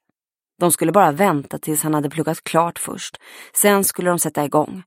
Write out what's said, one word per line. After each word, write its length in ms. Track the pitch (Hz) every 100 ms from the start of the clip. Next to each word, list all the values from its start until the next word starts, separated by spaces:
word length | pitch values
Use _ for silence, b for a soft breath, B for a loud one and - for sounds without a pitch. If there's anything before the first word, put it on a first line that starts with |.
| _ _ _ _ _ -
De 140 | 175
skulle 200 | - 165
bara 200 | 190 175
vänta 460 | 143 196 147 - -
tills 240 | - 151
han 120 | 156
hade 160 | 151 143
pluggat 340 | 156 156 165
klart 340 | - 165 170 -
först, 380 | - - - - B B B
sen 300 | - 208 202
skulle 260 | 190 - 180
de 80 | 175
sätta 260 | 156 151
igång. 380 | 143 156 - 190